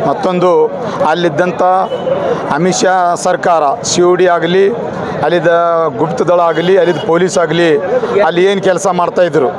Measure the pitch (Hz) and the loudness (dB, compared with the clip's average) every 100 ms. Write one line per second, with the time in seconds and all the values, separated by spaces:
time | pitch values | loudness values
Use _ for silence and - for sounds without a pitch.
0 | 139 135 185 180 180 160 156 - - - | -2 -2 -2 0 2 2 0 -2 -8 -2
1 | - 165 170 147 180 - 185 185 185 - | -2 0 -2 0 -2 0 0 0 -2 -4
2 | - - - 480 - 143 180 185 185 185 | -4 -2 -2 -4 -4 -2 0 0 0 2
3 | 175 175 185 175 185 165 147 - - - | 0 0 -2 -2 0 2 0 -2 -4 2
4 | 180 180 180 170 165 185 196 233 - - | 2 4 2 2 0 2 2 -2 -8 -8
5 | - 156 156 175 165 170 170 165 160 127 | -8 -4 -2 0 2 2 2 0 -2 -2
6 | 156 160 165 175 170 165 170 190 170 156 | -4 -2 0 2 2 0 2 2 2 0
7 | 143 165 180 185 165 165 170 143 - 170 | 0 0 0 0 0 0 2 2 0 -2
8 | 147 185 165 170 190 196 190 175 202 180 | 0 0 0 2 0 2 0 -2 -2 0
9 | 170 165 180 156 123 | -2 0 0 2 0